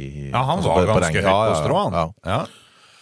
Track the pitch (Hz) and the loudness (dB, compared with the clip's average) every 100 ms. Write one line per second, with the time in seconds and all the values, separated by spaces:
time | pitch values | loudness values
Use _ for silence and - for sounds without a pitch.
0 | 69 71 69 117 131 170 - 82 90 101 | -10 -10 -6 -2 -2 -2 0 2 2 2
1 | 85 80 95 98 110 82 76 170 190 85 | 2 0 2 2 2 2 0 0 0 0
2 | 82 - 85 113 - - - _ - - | -2 -6 -4 -4 -4 -12 -20 _ -20 -8